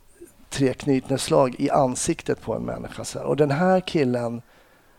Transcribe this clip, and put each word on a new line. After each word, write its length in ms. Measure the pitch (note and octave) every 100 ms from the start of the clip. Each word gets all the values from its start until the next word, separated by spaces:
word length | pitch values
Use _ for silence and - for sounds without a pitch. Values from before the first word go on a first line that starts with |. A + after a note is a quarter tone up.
| - _ - _ -
tre 240 | - C3
knytnävsslag 800 | B2+ D3 C3 - C3 - D#3 C3 B2
i 120 | C#3
ansiktet 720 | D3+ C3 B2 - D#3+ - B2
på 140 | -
en 80 | A2+
människa, 420 | A#2 A#2 A#2 -
så 140 | A2 -
här. 80 | -
Och 100 | C#3+
den 140 | D3+
här 300 | C#3+ F#3 F#3
killen, 640 | - E3+ B2+ A#2+ A#2+ A#2 - _ _ _ _